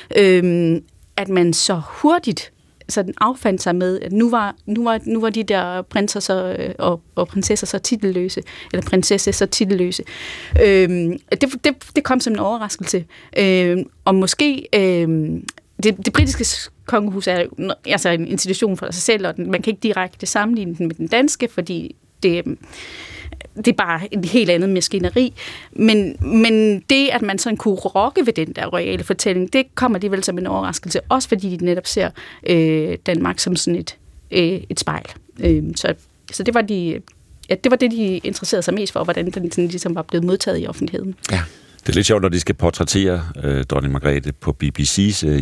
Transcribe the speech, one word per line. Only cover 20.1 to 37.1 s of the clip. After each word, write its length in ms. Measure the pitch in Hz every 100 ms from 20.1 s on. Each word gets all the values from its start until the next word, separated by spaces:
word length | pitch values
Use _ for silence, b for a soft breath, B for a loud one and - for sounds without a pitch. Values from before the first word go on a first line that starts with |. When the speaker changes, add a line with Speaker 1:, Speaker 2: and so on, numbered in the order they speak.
| - 190
Speaker 1:
sammenligne 480 | 220 214 233 185
den 120 | 165 170
med 60 |
den 120 | 165 165
danske, 420 | 233 285 - 233
fordi 460 | - 170 175 165 - _ _
det, 160 | 190 170 170
øhm, 120 | - B B B B B B B - - -
det 120 | 214
er 40 |
bare 280 | 220 185 165 190
et 100 | 208
helt 260 | 170 220 196
andet 200 | 175 190
maskineri. 640 | 185 165 196 180 247 254 - B B B
Men, 440 | - 220 214 190 -
men 600 | 131 220 226 220 220 196
det, 280 | - 269 277
at 100 | 240
man 160 | 214 196
sådan 180 | 247 214
kunne 180 | 220
rokke 520 | 190 190 190 226 320 247
ved 60 |
den 200 | 226 160
der 140 | - 196
royale 380 | 175 180 185
fortælling, 480 | 175 190 214 185 185
det 140 | 262 262
kommer 240 | - 254 196
alligevel 260 | 196 190
som 140 | 190 180
en 80 | 185
overraskelse, 540 | 190 190 175 175 - -
også 200 | 254 -
fordi 280 | 214 196 180
de 80 |
netop 220 | 175 175 -
ser, 240 | - 180 - B B -
øh, 500 | 175 160 156 156 170 -
Danmark 320 | 170 175 180
som 180 | - 180
sådan 240 | - 170
et, 160 | 165 - - - -
øh, 300 | 190 170 185 -
et 100 | -
spejl. 240 | - 151 - - _ -
Øh, 220 | 175 156 156 165
så, 180 | - 165 _ _ -
så 100 | -
det 120 | 202
var 60 | 240
de... 380 | 214 202 170 - -